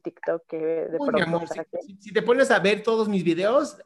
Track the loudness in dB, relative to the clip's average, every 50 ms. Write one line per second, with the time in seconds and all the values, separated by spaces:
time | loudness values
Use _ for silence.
0 | _ -14 -14 -8 -4 -4 -4 -4 -6 _ -8 -6 -4 -2 -2 -2 -4 -4 -4 -2
1 | -2 0 0 0 0 0 0 -4 -4 -6 -8 -10 -10 -10 -10 -12 -12 -12 -18 -20
2 | -20 -4 -2 0 2 2 4 4 4 4 4 4 4 2 0 2 0 0 0 0
3 | 0 0 0 0 0 0 0 0 0 2 2 2 0 0 -6 -14 -6